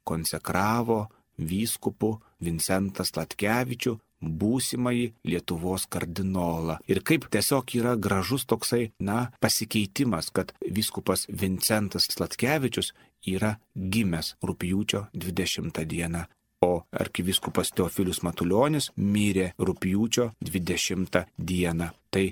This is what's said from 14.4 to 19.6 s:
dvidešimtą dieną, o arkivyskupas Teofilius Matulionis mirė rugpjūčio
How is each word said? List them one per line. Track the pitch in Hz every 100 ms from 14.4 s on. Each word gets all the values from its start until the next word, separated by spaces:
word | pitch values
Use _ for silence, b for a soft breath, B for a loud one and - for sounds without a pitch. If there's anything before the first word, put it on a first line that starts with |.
| 90 87 90 95 107 101 101
dvidešimtą | - 90 90 90 - 85 82
dieną, | 80 82 85 85 85 _ _ -
o | 90 87 -
arkivyskupas | - - - 92 92 - - 87
Teofilius | - 87 - 95 85
Matulionis | 87 - 87 98 143 151 -
mirė | - 101 104 104 95 92
rugpjūčio | -